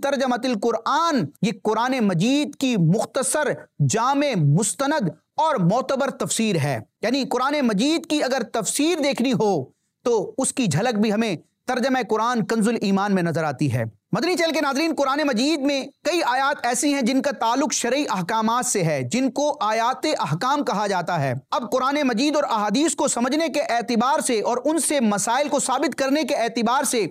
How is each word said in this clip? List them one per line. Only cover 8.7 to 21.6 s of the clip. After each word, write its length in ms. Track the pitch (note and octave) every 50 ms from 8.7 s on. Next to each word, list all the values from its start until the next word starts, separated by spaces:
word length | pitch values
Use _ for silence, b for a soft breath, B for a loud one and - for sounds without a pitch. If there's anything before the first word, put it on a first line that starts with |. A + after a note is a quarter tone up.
| - - C#4+ E4 F4+ D#4+ C#4
دیکھنی 300 | C#4+ B3+ - A#3 C4+ A#3+
ہو 200 | D#3+ A3 G3+ F#3+ D3 B2+ - _ _ _ _ _ _ -
تو 280 | B3 A#3 G#3 E3+ - - -
اس 160 | C4 - -
کی 120 | - A#3+ -
جھلک 320 | - D#3 A3+ B3+ A#3 G3+
بھی 140 | G#3+ A3 G3+
ہمیں 220 | A3 A#3 A3 E3 C3+ - _ _ _ _ -
ترجمہ 320 | B3+ B3 A#3 C4+ C4 B3+ A#3+ -
قرآن 360 | A3 G#3+ A3 A#3+ B3+ A3+ F3+
کنز 220 | - A3+ A3+ G3 A#3
الایمان 480 | A#3 - - G3 G3 F#3+ G3 G#3 F#3+
میں 60 | F#3 F3
نظر 200 | E3+ D3 E3 D#3+
آتی 300 | D3+ C3 - D#3 C3+ A2
ہے۔ 100 | B2+ A2+ A2+ - _ _ - E3+
مدنی 200 | G#3+ D4 F4 F#4
چینل 180 | - E4 E4 C4+
کے 60 | D#4+
ناظرین، 320 | D4+ C4+ C4+ C4+ E4 E4 C#4+ -
قرآن 220 | C#4 C4+ C#4 D4 D#4 C#4
مجید 320 | B3+ G3+ C4 D4 E4 D4
میں 220 | C4 C#4+ C#4+ C4+ B3+ - - _ -
کئی 180 | D4 F4 E4+ D4
آیات 400 | B3 B3 C4+ C4+ C#4 D4 - -
ایسی 280 | A#3+ B3 - - C#4+ C#4
ہیں 80 | C#4
جن 200 | B3 G#3+ C4+ C4+
کا 100 | - C#4+ B3 -
تعلق 340 | A#3+ A3+ A#3+ C4+ D4+ B3 -
شرعی 300 | - - A#3+ B3+ D4 D4 -
احکامات 560 | G#3+ F#3+ F3 F#3 A3+ A3 A3 A3 A#3 B3+ B3
سے 180 | - - G#3 E3
ہے، 180 | E3 D3+ C3+ B2+ B2
جن 180 | - B3 C4+ C4
کو 160 | B3+ C4+ D4 D4 C#4+ -
آیات 440 | G#3 G#3+ A3 A3+ A3+ B3 C4 B3+ - D#4 D4 -
احکام 440 | G#3+ D3 D3 F3 B3 B3+ C4+ C#4+ -
کہا 200 | B3 G#3+ G3 G#3+ G3+
جاتا 320 | G3 F3 E3 F#3+ F3+ D#3+
ہے۔ 120 | C#3 C3+ A#2+ C3+ - -
اب 180 | A#3+ D4+